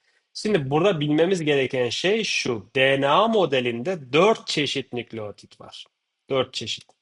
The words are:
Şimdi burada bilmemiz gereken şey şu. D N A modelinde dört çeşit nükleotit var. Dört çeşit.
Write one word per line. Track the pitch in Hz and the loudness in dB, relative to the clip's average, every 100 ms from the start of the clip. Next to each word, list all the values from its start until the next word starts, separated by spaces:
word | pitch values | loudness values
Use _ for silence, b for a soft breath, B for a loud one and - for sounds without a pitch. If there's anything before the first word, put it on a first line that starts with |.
| _ _ _ | _ _ _
Şimdi | - 214 190 131 | -8 0 0 2
burada | 151 202 160 | 2 2 0
bilmemiz | 147 151 175 185 | 0 2 2 0
gereken | 151 139 127 127 120 | 0 0 0 0 -2
şey | - 180 220 | -2 0 0
şu. | - - - 113 - 131 | -2 -4 -4 -6 -4 0
D | 135 139 | 2 2
N | 139 | 2
A | 165 226 | 4 4
modelinde | 220 160 135 123 117 151 185 127 | 2 2 0 -2 -4 -4 -6 0
dört | 147 208 220 - | 4 4 2 -2
çeşit | 156 139 139 - | -2 -2 -4 -6
nükleotit | 120 110 110 104 - - - | -10 -10 -10 -12 -14 -20 -20
var. | - - - _ _ _ - | -20 -20 -20 _ _ _ -4
Dört | 135 123 | -2 -2
çeşit. | - 110 - - _ | -6 -10 -10 -14 _